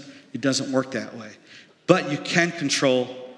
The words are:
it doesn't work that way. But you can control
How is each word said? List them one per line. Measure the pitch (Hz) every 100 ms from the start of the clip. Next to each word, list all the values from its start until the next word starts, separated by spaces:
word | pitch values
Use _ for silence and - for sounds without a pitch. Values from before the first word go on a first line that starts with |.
| - - -
it | 120
doesn't | 135 131 123
work | 131 127
that | 113 107 117
way. | 107 - - - - _ -
But | 180 143
you | 147
can | - 175 170
control | 170 143 - 139 127 123 - -